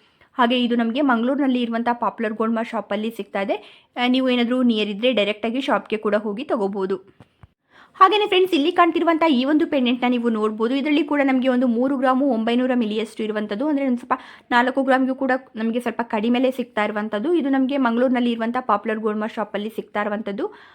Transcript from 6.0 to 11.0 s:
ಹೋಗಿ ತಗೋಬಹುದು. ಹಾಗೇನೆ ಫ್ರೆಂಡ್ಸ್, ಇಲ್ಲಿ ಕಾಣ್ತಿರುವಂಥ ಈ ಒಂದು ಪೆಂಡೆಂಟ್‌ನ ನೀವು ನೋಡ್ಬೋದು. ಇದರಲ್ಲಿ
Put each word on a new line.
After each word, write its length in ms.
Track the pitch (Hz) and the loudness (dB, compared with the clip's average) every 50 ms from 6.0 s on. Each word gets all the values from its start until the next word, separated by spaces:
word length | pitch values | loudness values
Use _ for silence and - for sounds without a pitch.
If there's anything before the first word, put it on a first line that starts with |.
| - 208 202 | -2 0 0
ಹೋಗಿ 280 | 214 214 220 202 214 - | 0 -2 -4 -6 -8 -6
ತಗೋಬಹುದು. 520 | - 349 240 196 196 202 202 190 185 196 185 - - - - - _ _ _ - - _ _ _ _ _ - - - _ - | -4 -2 -2 -2 -2 -4 -4 -4 -4 -4 -6 -8 -12 -20 -20 -20 _ _ _ -20 -20 _ _ _ _ _ -20 -20 -8 _ 4
ಹಾಗೇನೆ 280 | 381 381 415 415 415 415 | 4 4 4 4 0 2
ಫ್ರೆಂಡ್ಸ್, 260 | 370 370 381 370 349 | 2 2 2 4 2
ಇಲ್ಲಿ 180 | 277 277 349 | 2 2 2
ಕಾಣ್ತಿರುವಂಥ 520 | 349 370 349 339 - 349 330 330 330 311 339 330 | 4 4 4 4 2 2 2 2 2 2 4 2
ಈ 120 | 277 240 254 | 2 2 2
ಒಂದು 200 | 277 311 302 330 311 | 2 2 2 2 2
ಪೆಂಡೆಂಟ್‌ನ 400 | 302 277 247 233 254 240 247 247 | 0 0 2 2 0 0 0 0
ನೀವು 200 | 247 240 233 233 | 0 2 0 0
ನೋಡ್ಬೋದು. 440 | 226 214 214 214 214 214 220 233 262 | 0 0 0 -2 -2 0 -2 0 0
ಇದರಲ್ಲಿ 280 | 277 262 302 302 302 | 0 0 2 2 2